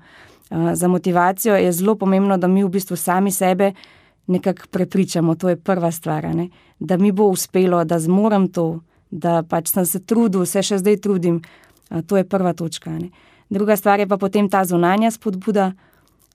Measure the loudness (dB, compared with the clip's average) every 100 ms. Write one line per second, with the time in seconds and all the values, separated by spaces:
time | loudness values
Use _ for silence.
0 | -12 -20 -20 _ -10 -4 -2 0 2 2
1 | 2 2 2 0 0 2 2 0 0 0
2 | 2 2 2 2 2 2 2 -2 -4 -6
3 | -2 0 0 0 0 2 0 -2 -16 -20
4 | _ _ -2 -2 0 -4 -4 -4 -2 0
5 | 0 0 0 0 0 -2 -2 0 -2 -4
6 | -6 -6 -4 -4 -6 _ _ -4 2 4
7 | 4 4 2 2 -2 0 2 2 0 0
8 | 2 2 2 2 0 0 -4 -4 -12 _
9 | -16 -6 0 0 0 -4 -2 -2 -2 -4
10 | -2 0 2 0 -2 -2 -2 0 0 0
11 | 0 0 0 -2 -4 -20 -20 _ -12 -10
12 | -2 -2 0 -2 -2 -2 -6 -10 -10 -10
13 | -10 _ _ _ -8 -4 0 0 2 0
14 | 0 -2 -2 0 0 0 0 2 2 2
15 | 0 -2 -6 -6 -2 0 -2 -4 _ _
16 | _ _ _